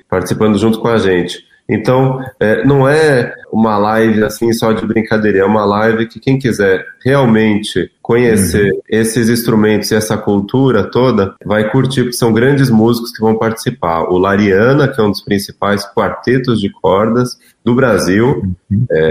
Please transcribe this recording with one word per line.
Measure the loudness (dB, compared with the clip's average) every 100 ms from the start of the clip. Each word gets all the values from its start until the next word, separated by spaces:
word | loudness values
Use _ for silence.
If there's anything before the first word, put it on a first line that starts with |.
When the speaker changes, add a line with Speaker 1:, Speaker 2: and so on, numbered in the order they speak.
| _
Speaker 1:
participando | -4 -2 -2 0 2
junto | 0 0
com | 0
a | 0
gente. | 2 0 -2 -8 -18 _ -6
Então, | -4 0 0 0 -2 -8 -4
é, | -2 0
não | 2 2 2
é | 2 2 2 -2 -8 -6
uma | -2 0 0
live | 0 2 2 2
assim | -2 -2 -2
só | 0 0
de | -2
brincadeira, | -2 -2 -2 -2 0 2
é |
uma | 2 2
live | 0 2 0 0 -4
que | -6
quem | -2 -2
quiser | -2 0 0 0 -4 -6
realmente | -2 2 2 2 2 0 -4 -6 -6 _
conhecer | -2 0 2 2 0 0 0
Speaker 2:
Uhum. | -2 -4
Speaker 1:
esses | -2 -2 0 0
instrumentos | 0 0 2 2 0 0
e |
essa | -2 -2 -4
cultura | -2 -2 0 0 2 0 0
toda, | 0 0 0 -2 -6
vai | -4 -2 0
curtir, | 0 0 -2
porque | -4 -2
são | 0
grandes | 2 2 2 2
músicos | 2 2 0 -6
que | -4
vão | -2 0
participar. | -2 -4 -8 -4 -2 -2 0
O | 0
Lariana, | 2 2 2 4 4 2 0
que | 0
é |
um | -2
dos | -2
principais | -4 -4 -4 -6 -4 -4 -4
quartetos | -4 -4 -4 -2 0 0 -2
de | -4
cordas | -4 0 0 0 0 -2 -6 _ _
do | -2
Brasil, | 0 2 0 0 2 0 -2 -6 -8 _
Speaker 2:
Uhum. | -2 0
Speaker 1:
é, | 0 0